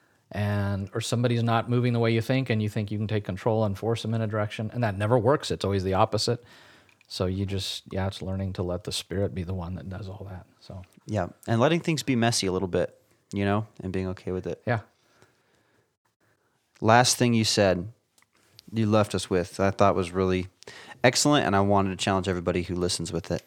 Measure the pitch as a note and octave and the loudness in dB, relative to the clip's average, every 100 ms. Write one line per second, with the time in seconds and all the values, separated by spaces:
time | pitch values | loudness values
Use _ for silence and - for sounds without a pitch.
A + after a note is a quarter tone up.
0 | _ _ - G#2 G#2 G#2 G2+ G2 G2+ A#2 | _ _ -10 -4 0 0 0 -2 -4 -6
1 | - A#2+ A#2+ A#2 A#2 A2+ A2+ A#2+ B2 A#2 | -2 0 2 2 2 0 2 0 2 2
2 | A2+ A2+ - C3 B2+ A2 G#2+ A2+ G#2 G#2 | 2 2 2 0 0 0 0 -2 -4 -4
3 | G#2+ G#2+ - F#2 B2 A2 G#2+ F#2+ G#2+ A#2 | -2 -2 -4 -4 0 2 2 0 -2 -2
4 | A2 A2+ A2 G#2+ G#2 - A2 B2 A2+ G2 | -2 -2 -2 -2 -4 -4 -6 -2 -2 0
5 | G#2+ B2+ G#2+ D3+ - D#2+ G2 G2 F#2 F#2+ | 2 4 4 2 0 -2 0 0 2 2
6 | A2 G#2+ - A#2+ - - - - _ _ | 2 2 -2 -4 -6 -20 -20 -20 _ _
7 | - - F#2 F#2+ G2 G2 - - - F#2+ | -12 -4 -2 -2 -2 -4 -6 -8 -8 -6
8 | F#2+ - F2+ F#2+ G2 F#2 F2+ F2 - - | -4 -6 -6 -4 -4 -4 -4 -4 -6 -8
9 | - F2+ G2 F#2 E2+ F#2+ E2+ F2+ F#2+ F#2 | -6 -2 -2 -4 -6 -6 -6 -8 -10 -10
10 | F#2+ F#2 F#2+ F#2 - _ - G2 F#2 _ | -12 -12 -14 -14 -18 _ -18 -16 -18 _
11 | - G#2 F2 - - A2+ C#3 E3+ E3+ D#3 | -4 -2 -2 -4 0 4 4 4 0 -2
12 | - B2 A#2 A#2 F#2+ F#2 F#2 F2+ - - | 0 2 2 2 0 0 0 0 -2 -6
13 | _ _ - G2+ G2+ G2+ A2+ - F#2+ F#2+ | _ _ -8 -2 2 0 -2 -8 -6 -4
14 | F#2 F#2 - F2+ F2 - - A2+ - _ | -4 -6 -6 -6 -6 -6 -2 -4 -4 _
15 | _ _ _ _ _ _ _ _ _ _ | _ _ _ _ _ _ _ _ _ _
16 | _ _ _ _ _ _ _ - G#2+ A#2 | _ _ _ _ _ _ _ -2 4 6
17 | B2+ - B2 A#2 G#2+ - G2 F2+ G#2 - | 6 4 2 2 2 4 4 2 -4 -12
18 | _ _ _ _ _ _ - A2+ G#2+ G#2+ | _ _ _ _ _ _ -8 -2 2 4
19 | G2+ F#2+ - F#2 E2+ - G2 - G2+ F2+ | 4 0 0 -2 -2 0 0 4 4 4
20 | E2+ F2+ F#2 F#2 F2+ - - - - - | 0 0 2 0 -2 -12 -20 -20 -20 2
21 | B2 - D3 D3 - G2+ G2+ G2+ G2 F#2 | 2 4 4 4 4 2 4 2 2 -2
22 | - F#2+ F#2 F2+ F2 F2 F2 F2 F2 - | 0 0 0 -2 0 -2 -2 -2 -2 -2
23 | E2 E2+ - E2+ | -4 -6 -4 -6